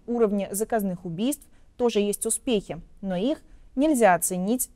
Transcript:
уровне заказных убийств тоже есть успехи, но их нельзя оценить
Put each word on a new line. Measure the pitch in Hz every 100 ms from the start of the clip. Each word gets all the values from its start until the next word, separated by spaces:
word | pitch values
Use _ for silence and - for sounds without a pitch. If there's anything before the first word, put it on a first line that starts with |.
| -
уровне | 240 220 202 190
заказных | 196 220 226 202 180 185
убийств | 165 240 - - - - -
тоже | 240 214
есть | 208 202 226
успехи, | - 269 214 - 165 - -
но | 196 180
их | 240 311 - - - 254
нельзя | 311 269 208
оценить | 175 - 180 190 254 -